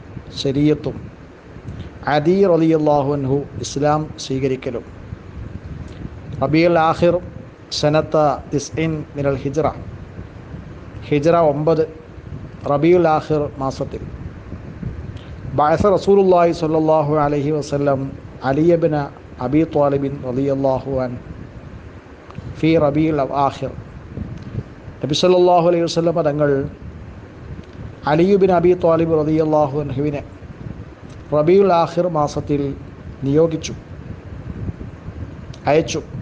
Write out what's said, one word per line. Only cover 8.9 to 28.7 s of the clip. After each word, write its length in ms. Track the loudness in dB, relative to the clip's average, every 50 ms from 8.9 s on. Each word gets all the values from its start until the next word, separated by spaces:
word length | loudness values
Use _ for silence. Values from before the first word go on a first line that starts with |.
| -4 -6 -8 -10 -8
മിനൽ 220 | -4 -2 -2 -2 -2 -4
ഹിജ്റ, 240 | -4 -2 0 -2 -2 -2 -4 -12 -14 -14 -14 -16 -16 -14 -16 -16 -16 -16 -18 -16 -16 -16 -16 -16 -16 -16 -16 -16 -16 -16 -14 -4 -2
ഹിജ്റ 260 | 0 2 4 4 4 6 4 4
ഒമ്പത് 320 | 2 2 2 2 2 2 2 -2 -4 -16 -18 -18 -20 -18 -16 -14 -14 -14 -14 -14 -16 -10 -2 0
റബീഉൽ 360 | 0 2 6 6 6 6 6 4 4
ആഖിർ 260 | 2 2 0 0 0 0 -2 -6 -6
മാസത്തിൽ 420 | -6 -6 -4 -4 -8 -8 -8 -10 -12 -12 -12 -12 -14 -14 -14 -14 -14 -14 -14 -14 -14 -14 -12 -10 -10 -10 -10 -10 -12 -12 -14 -14 -14 -14 -14 -14 -12 -6 0 2
ബഅസ 240 | 4 4 4 4 4 4 4
റസൂലുള്ളാഹി 580 | 4 4 4 6 6 6 6 6 6 6 4 2 2
സ്വല്ലല്ലാഹു 540 | 0 0 2 2 4 4 4 4 4 2 2 2 2
അലൈഹി 280 | 2 2 0 0 0 -2 -2
വസല്ലം 420 | -2 -2 -2 0 2 2 0 0 -2 -6 -10 -12 -16 -16 -16 -6 -2 0
അലി 180 | 2 4 4 4 4
ഇബ്ന 200 | 4 4 2 2 0 -2 -4 -8 -16 -20 -18 -12 -8 -4 0
അബീ 140 | 2 2 2 2 2
ത്വാലിബിൻ 400 | 2 2 4 2 2 -2 -2 -4 -6 -8 -4
റളിയല്ലാഹു 640 | -2 -2 0 0 0 0 2 0 0 0 -2 -4 -4 -2 -2
അൻ 80 | -4 -6 -10 -12 -14 -16 -16 -16 -16 -18 -18 -18 -16 -18 -16 -18 -18 -18 -18 -20 -20 -20 -20 -20 -16 -16 -14 -12 -12 -8 -2
ഫീ 100 | 2 4 4 4 4
റബീഉൽ 340 | 4 2 2 2 2 2 0 -2 -2 0 0 0 0
ആഖിർ. 240 | 0 -2 -8 -8 -8 -10 -14 -16 -16 -18 -16 -14 -12 -10 -10 -10 -10 -12 -14 -10 -10 -10 -10 -10 -16 -18 -18 -18 -14 -10
നബി 140 | -4 -4 -2 2 4
സല്ലല്ലാഹു 420 | 4 6 6 6 6 6 6 6 4
അലൈഹി 140 | 4 2 2 0
വസല്ലം 300 | 0 0 0 2 2 2 0 0
തങ്ങൾ 200 | 2 2 2 2 2 0 0 -4 -8 -12 -16 -16 -14 -14 -16 -16 -16 -18 -18 -18 -18 -18 -16 -16 -14 -16 -16 -18 -16 -14 -14 -14 -14 -6 0 0
അലി 140 | 4 4 4 6 6
ഇബ്നു 180 | 6 6 6 4 6
അബീ 120 | 6 4